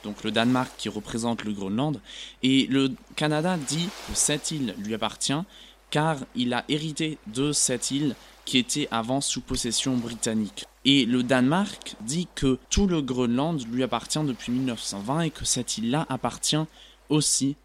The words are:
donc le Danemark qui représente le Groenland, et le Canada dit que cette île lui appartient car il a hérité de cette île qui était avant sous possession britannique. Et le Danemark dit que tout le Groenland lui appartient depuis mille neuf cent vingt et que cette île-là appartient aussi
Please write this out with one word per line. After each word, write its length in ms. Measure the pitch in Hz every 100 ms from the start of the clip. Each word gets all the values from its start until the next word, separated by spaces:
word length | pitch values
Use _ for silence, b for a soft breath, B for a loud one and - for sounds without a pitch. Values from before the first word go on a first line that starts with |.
donc 180 | 104 104
le 80 | 110
Danemark 400 | 110 120 127 127 -
qui 100 | 107
représente 540 | 104 - 117 117 113
le 100 | 107
Groenland, 480 | 101 95 107 151 120 B B B B
et 240 | 131 135 113
le 240 | 135 135 117 - -
Canada 400 | 151 151 170 180
dit 320 | 131 147 180 - -
que 80 |
cette 380 | 104 - 151 -
île 240 | 156 123 -
lui 160 | 101
appartient 480 | 110 110 - - 143 196 B B B _
car 260 | 151 160 143 127 -
il 180 | 123
a 100 | 120 -
hérité 500 | 147 160 147 156 147 -
de 240 | 120 147
cette 400 | 143 - 123 -
île 240 | 139 147 - B B
qui 120 | - 131
était 300 | 117 147 143
avant 280 | 113 113 135
sous 200 | - 131
possession 560 | - 127 120 110 135 127
britannique. 680 | 117 117 120 110 101 - - _
Et 220 | 135 139 117
le 180 | 127
Danemark 720 | 123 131 127 170 208 - - -
dit 260 | 165 160 170 -
que 240 | 139 127 -
tout 160 | - 202
le 160 | 165
Groenland 580 | 131 127 123 120 156 160 113
lui 140 | 123
appartient 400 | 127 120 - 156
depuis 300 | 151 113 -
mille 140 | 123 131
neuf 140 | 113
cent 200 | - 101
vingt 220 | 104 151
et 80 | 160
que 140 | -
cette 320 | - - 120 -
île-là 300 | 113 143 -
appartient 560 | 131 120 - - 151 156 B B B -
aussi 480 | 151 147 - 135 143